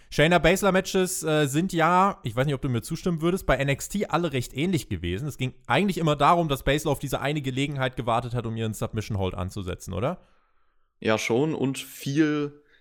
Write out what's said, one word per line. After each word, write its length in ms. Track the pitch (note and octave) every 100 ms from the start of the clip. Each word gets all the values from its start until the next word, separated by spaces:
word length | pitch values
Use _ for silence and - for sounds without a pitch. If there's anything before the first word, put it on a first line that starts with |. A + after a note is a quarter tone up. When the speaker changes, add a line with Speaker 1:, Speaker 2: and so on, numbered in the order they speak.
| -
Speaker 1:
Shayna 280 | - D3+ F3
Baszler 320 | D#3+ F#3+ G3+
Matches, 540 | F#3 F#3 F#3+ F#3 -
äh, 220 | D#3+ D3+ D3
sind 260 | C#3+ F#3+
ja, 480 | E3+ D#3+ F3+ G3 -
ich 140 | B2+ A2
weiß 100 | C#3+
nicht, 80 |
ob 80 | C3+
du 60 | C#3
mir 140 | A#2+
zustimmen 380 | - D#3+ F#3 E3
würdest, 260 | E3 F#3 -
bei 100 | C3+
N 120 | C#3
X 200 | C3+ -
T 180 | G3+ -
alle 260 | D#3 E3+
recht 240 | C3+ B2+ C3
ähnlich 320 | E3+ E3+ -
gewesen. 380 | F2+ E2+ F#2 D3
Es 120 | -
ging 160 | B2+ - -
eigentlich 320 | C3 G3+ E3+
immer 160 | D#3+
darum, 340 | C#3+ C#3+ F3 D#3+
dass 140 | C3+
Baszler 300 | - D3 D#3
auf 80 | C3+
diese 200 | C#3 C3
eine 220 | C3+ D3+
Gelegenheit 540 | C3 B2+ C#3+ C#3+ C3 -
gewartet 360 | A#2+ A2+ A#2+
hat, 140 | A#2+ A2+
um 100 | A2+
ihren 180 | A2+
Submission 440 | G#2+ A2+ A2 - G2+
Hold 160 | F#2+
anzusetzen, 580 | F2+ F#2+ G#2 F2+ E2+ -
oder? 280 | F#2 B2+ F3+ - _ _ _ _ _ _ _
Speaker 2:
Ja, 180 | - G#2+
schon. 360 | - A#2 D#3
Und 240 | - C3+ C3+
viel 840 | - - C#3+ C#3+ D3+ D3+ D3 C#3+ _ _